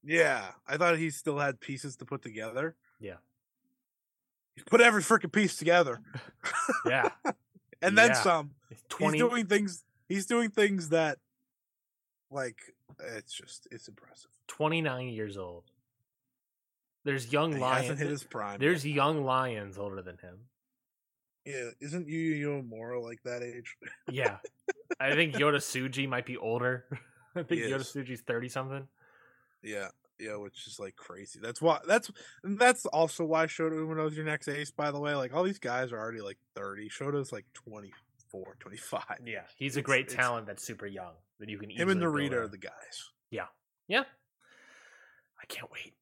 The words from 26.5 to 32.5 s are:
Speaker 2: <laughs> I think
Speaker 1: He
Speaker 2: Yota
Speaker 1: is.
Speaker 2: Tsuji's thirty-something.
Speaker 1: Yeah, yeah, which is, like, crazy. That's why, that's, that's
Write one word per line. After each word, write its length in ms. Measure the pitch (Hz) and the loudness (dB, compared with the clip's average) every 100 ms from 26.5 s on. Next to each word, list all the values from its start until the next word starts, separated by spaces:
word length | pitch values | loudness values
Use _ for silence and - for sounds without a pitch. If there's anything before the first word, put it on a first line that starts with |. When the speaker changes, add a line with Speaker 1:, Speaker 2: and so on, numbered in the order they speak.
| 120 123 123 - | 0 0 -2 -6
Speaker 2:
<laughs> 460 | 139 - _ _ 180 | -12 -12 _ _ -10
I 60 | |
think 180 | 160 170 | -2 -2
Speaker 1:
He 80 | 113 | 0
Speaker 2:
Yota 100 | 135 | -2
Speaker 1:
is. 80 | 131 | -4
Speaker 2:
Tsuji's 300 | 143 127 123 | -8 -8 -10
thirty-something. 680 | - 117 123 135 131 139 135 _ _ _ _ _ _ _ | -4 -4 -2 -6 -6 -8 -10 _ _ _ _ _ _ _
Speaker 1:
Yeah, 260 | 107 104 95 - _ _ | -10 -8 -8 -12 _ _
yeah, 180 | 110 104 | -10 -10
which 300 | 101 - - | -12 -14 -16
is, 140 | 104 | -12
like, 160 | 98 - | -14 -14
crazy. 420 | - 90 98 - | -18 -16 -16 -10
That's 180 | 113 117 | -10 2
why, 160 | 160 147 160 | 4 4 4
that's, 240 | 220 - - - - | 2 2 -18 -20 -12
that's 440 | 190 | -6